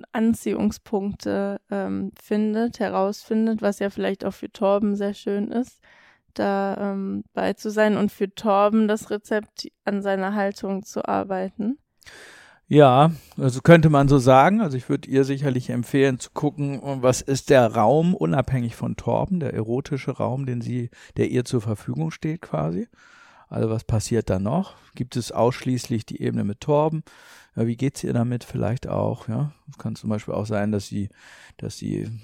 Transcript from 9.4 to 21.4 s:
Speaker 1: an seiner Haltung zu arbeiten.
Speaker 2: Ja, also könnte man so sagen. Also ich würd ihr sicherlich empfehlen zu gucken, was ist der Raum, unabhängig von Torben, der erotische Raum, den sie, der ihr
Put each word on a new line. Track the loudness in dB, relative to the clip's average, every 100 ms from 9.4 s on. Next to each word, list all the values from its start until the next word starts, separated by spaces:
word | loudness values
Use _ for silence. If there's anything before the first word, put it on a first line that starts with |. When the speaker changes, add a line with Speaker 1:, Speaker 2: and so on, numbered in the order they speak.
| -4 -14 -16 -10 -4
Speaker 1:
an | -4
seiner | -2 -2 -2 -2
Haltung | -2 -4 -6 -6
zu | -6 -8 -4
arbeiten. | -4 -2 -4 -6 -4 -4 -4 _ _ -20 -20 -20 -20 -20 _ _
Speaker 2:
Ja, | 6 8 8 6 2 -10 -2
also | -2 2
könnte | 8 8 10
man | 6 6
so | 6
sagen. | 8 8 8 4
Also | 0 -4
ich | -4
würd | -4 0
ihr | 2
sicherlich | 2 0 0 -2 -2
empfehlen | -4 0 2 2 2
zu | -6
gucken, | -4 -4 -2 -4 -4 -6 0
was | 2 2
ist | 0 -4 4
der | 6 6
Raum, | 4 4 4 2
unabhängig | 0 0 0 0 -2 -2 -6
von | -8 -6
Torben, | -2 -2 0 -2
der | -4 -4
erotische | -4 -4 -4 -6 -6
Raum, | -4 -4 -4 -6
den | -6
sie, | -4 -6 -6 -12 -12 -2
der | 0
ihr | 0